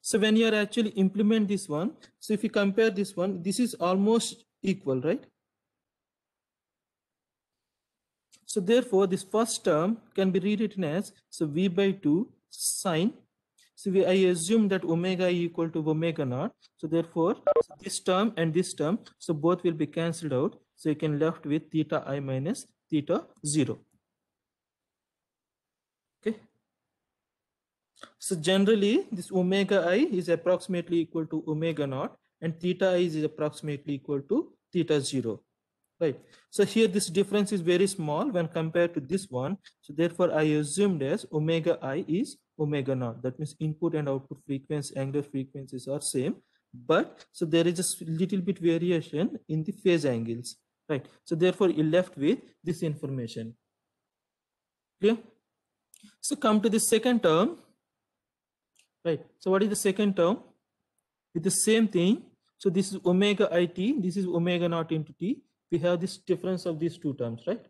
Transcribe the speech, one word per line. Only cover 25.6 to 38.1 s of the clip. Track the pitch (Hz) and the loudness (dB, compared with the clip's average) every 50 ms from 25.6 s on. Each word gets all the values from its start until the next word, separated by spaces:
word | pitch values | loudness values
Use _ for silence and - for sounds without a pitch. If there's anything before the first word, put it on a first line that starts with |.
| _ _ _ _ _ _ _ _ _ _ _ _ | _ _ _ _ _ _ _ _ _ _ _ _
Okay. | _ 214 226 - - _ _ _ _ _ _ _ _ _ _ _ _ _ _ _ _ _ _ _ _ _ _ _ _ _ _ _ _ _ _ _ - - _ _ | _ -6 -6 -6 -12 _ _ _ _ _ _ _ _ _ _ _ _ _ _ _ _ _ _ _ _ _ _ _ _ _ _ _ _ _ _ _ -20 -20 _ _
So | - - 196 | -6 -6 -6
generally, | 165 147 175 190 196 196 196 226 208 196 202 226 349 392 - | -2 0 2 2 4 4 4 4 4 4 2 2 2 0 -2
this | 233 175 180 - | -10 -10 -10 -4
omega | - 185 180 180 185 196 196 196 208 196 165 170 | -2 0 2 2 2 0 2 2 2 2 2 2
I | 180 | 2
is | 214 294 349 226 180 170 170 | 2 2 2 0 -2 0 0
approximately | 170 160 170 180 185 175 - - 185 175 170 175 175 170 | 0 0 2 0 0 0 0 -4 -4 -4 -2 0 0 -2
equal | 160 - - 165 160 | -2 -2 -4 -6 -4
to | 160 - 156 160 | -4 -6 -6 -4
omega | - 156 156 160 165 160 151 147 | -4 -4 -2 -2 -2 -2 -2 -4
naught | 139 131 135 165 - - _ _ _ _ _ | -4 -2 -6 -6 -8 -10 _ _ _ _ _
and | - 165 160 165 | -6 -6 -6 -2
theta | 175 180 180 180 196 190 | -2 -2 0 0 0 2
I | 185 | 2
is | 180 180 175 156 156 | 2 2 0 0 -2
approximately | 151 147 - - 151 151 147 - - 151 147 139 - 151 143 | -4 -4 -4 -4 -4 -4 -4 -6 -8 -8 -8 -8 -6 -8 -8
equal | 135 _ - 147 139 | -8 _ -4 -4 -4
to | 135 _ 208 285 349 - _ _ _ _ | -2 _ 0 0 0 -4 _ _ _ _
theta | - 180 160 - 156 147 | -2 -2 0 2 2 0
zero. | 131 - - 131 113 113 104 95 _ _ _ _ _ _ _ _ _ _ _ _ | 0 0 -2 -2 -2 -2 -6 -6 _ _ _ _ _ _ _ _ _ _ _ _
Right. | 175 151 127 - - _ - - _ _ | -2 -2 -2 -4 -12 _ -20 -20 _ _
So | - - 202 | 0 0 0
here | 196 - 220 226 208 | 2 4 4 4 4
this | 180 208 196 | 4 0 -2
difference | - 160 190 196 196 196 208 202 196 | 0 0 0 0 2 0 -2 0 0
is | 208 190 | -2 -2
very | 165 170 180 175 202 | 2 2 4 4 4
small | 190 190 - 160 151 | 2 0 -4 -4 -2